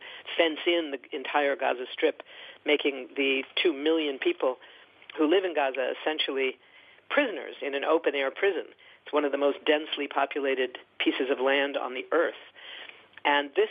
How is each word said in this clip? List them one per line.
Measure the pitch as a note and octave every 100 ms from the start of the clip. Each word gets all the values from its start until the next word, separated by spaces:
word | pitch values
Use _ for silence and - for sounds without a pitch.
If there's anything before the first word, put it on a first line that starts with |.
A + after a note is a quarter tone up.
| - - - -
fence | E3 D3+ F3
in | E3+ D#3
the | C3+ - D3+
entire | B2+ D3 C#3+ C3+
Gaza | C3 B2 B2+
Strip, | - D#3 - - - - -
making | D3 D3 D3+ C3+ B2+ -
the | C3+ C3+ C3 -
two | F#3
million | C#3 D3+ D#3+ D3+ C3+
people | F3 E3+ C3+ B2+ - - - _ - -
who | D3+
live | F#3
in | F#3+
Gaza | D3+ C#3 C3 B2+ B2
essentially | D#3 D#3 - C3+ C3 - _ - - - -
prisoners | - A#3 D#3+ - -
in | C#3
an | C#3
open-air | C#3 E3 E3 C#3 C3+
prison. | - G3 E3 - - - -
It's | -
one | D3 D3
of |
the | C#3
most | C#3+ C#3 -
densely | D3+ D#3 - D3
populated | D3 C#3 D3+ C#3 C3 B2+ - - -
pieces | - - C3
of | B2+
land | C3+ C#3 C#3 C3+
on | B2+
the | B2+ C3
earth. | - C#3 - - - - - - - - - D3
And | C#3+ C#3+
this | F3+ G#3+